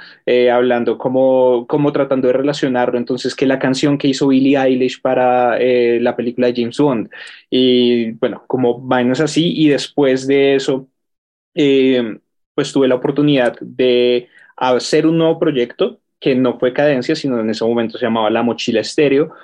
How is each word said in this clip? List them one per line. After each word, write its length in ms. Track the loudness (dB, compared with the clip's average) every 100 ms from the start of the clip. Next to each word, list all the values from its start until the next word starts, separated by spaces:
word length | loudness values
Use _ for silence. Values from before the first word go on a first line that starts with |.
| -10 -8
eh, 240 | 0 2 4
hablando 460 | 2 2 0 -2 -4
como, 720 | -2 0 2 2 2 0 -2
como 260 | -2 0
tratando 340 | 0 -2 0 0
de 60 |
relacionarlo. 640 | 0 -2 -2 -2 0 0 -2
Entonces 360 | -4 -6 -6
que 100 | -2
la 140 | -2 0
canción 380 | -2 0 0 0
que 120 | -2
hizo 180 | 0 2
Billie 300 | 2 2 2
Eilish 420 | 2 0 -2 -2
para, 560 | -2 0 2 2 2 0
eh, 380 | 2 2 2 2
la 140 | 0 -2
película 300 | -4 -2 -2
de 120 | 0
James 160 | -4 0
Bond. 280 | 0 0 -6 -14 -20 -20 -4
Y 640 | 0 2 4 2 0 -2
bueno, 300 | -4 -6 -6 -8
como 340 | -2 -2 -2
vainas 400 | -2 0 0 0
así. 320 | 0 0 -2
Y 140 | 2 2
después 580 | 0 -2 0 0 0 0
de 280 | 2 2
eso, 320 | 2 0 -4 -6 _ _ _ _ _ _
eh, 600 | -2 2 4 2 2 -2 -8 _ _ _
pues 180 | -6 -2
tuve 140 | 0 2
la 80 |
oportunidad 640 | 0 -2 0 2 2 0 -4
de 680 | -8 -2 2 2 2 0 -4 _ -18 -4
hacer 480 | 0 0 0 0 2
un 100 | 2
nuevo 200 | 0 0
proyecto 600 | -2 -2 -2 -4 -6 -6 _ _
que 140 | -2
no 240 | 0 0 0
fue 160 | -2
Cadencia, 420 | 0 0 0 -2
sino 240 | -4 -2 -2
en 100 | -2
ese 120 | -2
momento 340 | -2 0 -2 -4
se 60 |
llamaba 260 | -2 0 0
La 100 | 0
Mochila 380 | -2 -2 -2 -2
Estéreo, 480 | -2 0 2 2 0 -6